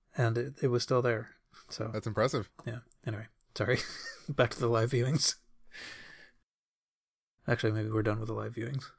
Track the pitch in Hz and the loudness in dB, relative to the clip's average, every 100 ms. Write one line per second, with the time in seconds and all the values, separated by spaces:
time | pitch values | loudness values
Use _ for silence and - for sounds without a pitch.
0 | _ - 117 113 131 139 139 120 - 127 | _ 0 2 2 -2 0 2 2 4 2
1 | 123 110 110 - _ - - - 113 110 | 4 0 -4 -14 _ -20 -16 -8 -6 -4
2 | 113 104 120 139 98 - - 113 - _ | -2 2 2 2 -4 -8 -10 -10 -12 _
3 | - 104 107 _ _ - 101 127 - - | -8 -8 -10 _ _ -4 2 2 0 -10
4 | - - - 143 123 - 120 117 113 131 | -12 -12 -4 2 2 2 2 4 4 2
5 | 123 147 - - _ - - - - - | 2 2 2 0 _ -20 -20 -16 -14 -14
6 | - - - _ _ _ _ _ _ _ | -18 -20 -20 _ _ _ _ _ _ _
7 | _ _ _ _ - 120 113 107 107 110 | _ _ _ _ -2 0 2 0 0 0
8 | 107 107 110 107 107 113 117 135 - | 0 0 -4 -6 -6 -6 -6 -6 -8